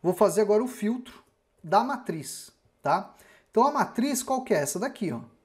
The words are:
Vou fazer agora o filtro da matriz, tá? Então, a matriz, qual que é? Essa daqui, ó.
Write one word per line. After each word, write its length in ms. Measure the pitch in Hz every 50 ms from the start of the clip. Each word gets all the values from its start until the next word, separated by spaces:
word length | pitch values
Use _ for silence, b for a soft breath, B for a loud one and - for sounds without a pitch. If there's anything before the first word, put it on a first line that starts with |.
Vou 120 | - 170 175
fazer 280 | - 214 196 160 202
agora 220 | 214 196 208 214 254
o 40 |
filtro 560 | 254 247 - 208 208 240 254 254 - - - _ _ _ _ _ _ _ _ -
da 200 | 160 180 208 247
matriz, 680 | 262 285 254 - - 170 156 131 - - - - - _ _ _ _ _ _
tá? 360 | _ 139 151 185 196 - b b b b b b b b
Então, 160 | _ 214 247
a 60 | 285
matriz, 500 | 294 294 196 - - - 226 285 277 -
qual 220 | - - 262 254 254
que 100 | - 214
é? 40 |
Essa 200 | 156 143 139 -
daqui, 340 | 180 214 277 - - 208 165
ó. 100 | 139 117 120 - _ _